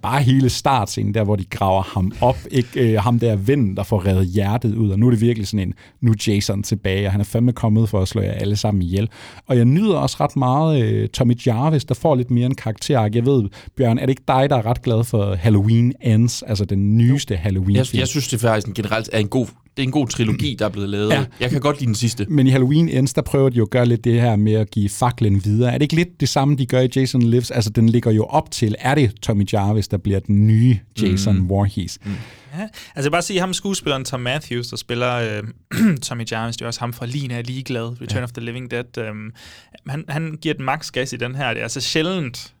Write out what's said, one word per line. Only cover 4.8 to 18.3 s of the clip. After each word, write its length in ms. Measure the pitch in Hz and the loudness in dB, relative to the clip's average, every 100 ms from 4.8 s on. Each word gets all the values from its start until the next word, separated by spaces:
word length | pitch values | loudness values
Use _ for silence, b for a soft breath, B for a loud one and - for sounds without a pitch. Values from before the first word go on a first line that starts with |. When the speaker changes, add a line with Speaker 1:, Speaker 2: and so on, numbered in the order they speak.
| 110 | 0
Speaker 1:
og 80 | 95 | 2
nu 80 | 120 | 4
er 40 | |
det 100 | 117 | 4
virkelig 280 | 117 113 98 | 2 0 -2
sådan 200 | 104 92 | -2 -4
en, 60 | 95 B B | -6 B B
nu 100 | 120 | 0
er 40 | 107 - | 2 2
Jason 360 | 101 - 98 | 0 0 -4
tilbage, 440 | 104 104 101 95 101 | -2 -4 -2 -2 0
og 60 | |
han 80 | 98 | -2
er 40 | |
fandme 280 | 101 113 123 | -2 0 0
kommet 360 | 120 117 107 110 | 0 2 2 2
for 120 | 104 | 0
at 60 | 92 | -2
slå 120 | 110 | -2
jer 100 | 95 | -4
alle 240 | 104 101 104 | -4 -2 -2
sammen 260 | 110 101 | 0 0
ihjel. 260 | 87 95 113 B B B _ | 0 0 -2 B B B _
Og 100 | 127 | 2
jeg 80 | |
nyder 300 | 117 151 220 160 | 4 4 2 0
også 200 | 135 - | -2 -2
ret 160 | 147 - | -4 0
meget, 460 | 127 135 160 151 | 0 2 2 2
øh, 240 | 110 107 107 | 2 0 -2
Tommy 260 | - 135 120 - | 0 2 2 0
Jarvis, 380 | 113 147 156 | 0 2 0
der 100 | - | -2
får 200 | 123 170 | -2 2
lidt 160 | 139 123 | 2 2
mere 160 | 123 123 | 0 0
en 80 | |
karakterark. 600 | 135 - 107 - 139 107 | -2 -6 -8 -2 0 2
Jeg 120 | 110 120 | 2 2
ved, 180 | 139 101 B B - | 2 0 B B -2
Bjørn, 220 | 123 117 | 2 2
er 40 | 135 | 0
det 40 | |
ikke 120 | 135 - | -2 0
dig, 220 | 131 139 | 2 2
der 60 | 135 | 2
er 100 | 107 | 0
ret 160 | 123 | -2
glad 220 | - 113 | 0 0
for 300 | 117 113 101 | 2 0 0
Halloween 580 | 92 82 104 101 117 120 - | 0 4 4 4 4 4 0
Ends, 400 | 123 107 117 - | 2 4 2 0
altså 220 | - 101 | -4 -4
den 320 | 101 98 101 110 | -2 0 2 4
nyeste 100 | 117 | 4
Speaker 2:
Jo. 320 | 135 - 95 | 2 0 -4
Speaker 1:
Halloween-film? 360 | 104 95 95 101 127 | -2 0 2 2 2
Speaker 2:
Jeg, 60 | - | 0
jeg 80 | 127 | -2
synes, 200 | 147 | -2
det 120 | 123 | -4